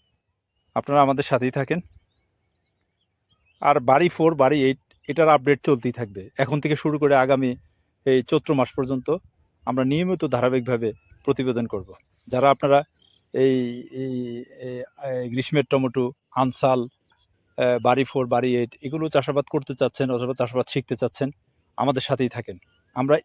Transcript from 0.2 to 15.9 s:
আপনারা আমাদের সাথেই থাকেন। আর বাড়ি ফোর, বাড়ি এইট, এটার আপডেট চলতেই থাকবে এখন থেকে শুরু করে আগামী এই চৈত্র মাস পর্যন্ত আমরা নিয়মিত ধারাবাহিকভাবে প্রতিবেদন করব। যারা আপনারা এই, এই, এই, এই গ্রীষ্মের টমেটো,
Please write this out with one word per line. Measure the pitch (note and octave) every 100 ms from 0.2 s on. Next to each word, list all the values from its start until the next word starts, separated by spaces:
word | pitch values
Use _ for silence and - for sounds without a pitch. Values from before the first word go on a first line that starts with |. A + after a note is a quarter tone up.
| _ _ _ _ _ A2+
আপনারা | - C#3+
আমাদের | C#3 C3+
সাথেই | C#3 B2+ B2+
থাকেন। | C#3+ C3+ E3+ - _ _ _ _ _ _ _ _ _ _ _ _ _ _ _ _ _
আর | C#3+ D3
বাড়ি | B2 C#3 F3
ফোর, | - D#3+ D#3
বাড়ি | C3 D3+
এইট, | C3 C3 _ _ -
এটার | C#3 D#3
আপডেট | D3 B2+ C#3 -
চলতেই | C3+ B2
থাকবে | A#2+ A2 G2 F#2+ -
এখন | C3+ D3
থেকে | D3 D3+
শুরু | D#3 D3
করে | C#3+ C#3
আগামী | C3 C3+ C3 B2 _ _ _ _ -
এই | C3
চৈত্র | B2 D#3 -
মাস | C#3+ B2
পর্যন্ত | - C3 C3 B2+ F3 - _ _ _ -
আমরা | B2+ C3
নিয়মিত | D3 F3+ F3+ D3+
ধারাবাহিকভাবে | B2 B2 B2+ A#2+ A#2+ A2+ - _ -
প্রতিবেদন | - C3+ B2+ A#2 A#2
করব। | G2+ F#2 F2+ _ _ -
যারা | B2+ C3+
আপনারা | C#3 C#3+ C#3 D3+ _ _ _ _
এই, | B2+ C3 C3 A#2+ A#2+ -
এই, | C3 C3 B2+ B2 A#2+
এই, | - - B2+ B2 B2 - C#3
এই | B2+ B2
গ্রীষ্মের | A#2+ - D3+ C3
টমেটো, | C#3 C3